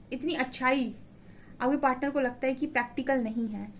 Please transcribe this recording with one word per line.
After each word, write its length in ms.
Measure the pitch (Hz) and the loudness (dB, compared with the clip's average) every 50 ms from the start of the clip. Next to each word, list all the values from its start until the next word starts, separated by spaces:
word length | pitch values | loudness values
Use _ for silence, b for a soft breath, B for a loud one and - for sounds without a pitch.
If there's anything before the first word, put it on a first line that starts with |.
| - - | -12 -10
इतनी 220 | - - 269 349 311 | -8 -4 -2 -2 0
अच्छाई 580 | - 254 262 - - 254 254 269 277 247 214 - - - - - - B B B B B B B B | 0 -2 -4 -2 0 2 4 4 4 2 0 -4 -8 -14 -18 -20 -20 B B B B B B B B
आपके 160 | 240 262 294 | 2 2 2
partner 340 | 269 277 269 254 254 285 285 | 4 4 4 2 2 0 0
को 100 | 277 285 | 2 2
लगता 260 | 262 247 247 - 269 | 2 2 0 0 -2
है 80 | 262 262 | 0 0
कि 120 | 262 294 | 0 -2
practical 560 | - - 240 240 240 - 269 254 - 269 254 | 0 0 0 0 -2 -2 -2 0 2 2 2
नहीं 260 | 226 220 220 233 226 214 | 2 0 0 -2 -2 -2
है, 180 | 214 202 202 214 - - | -4 -6 -8 -10 -8 -8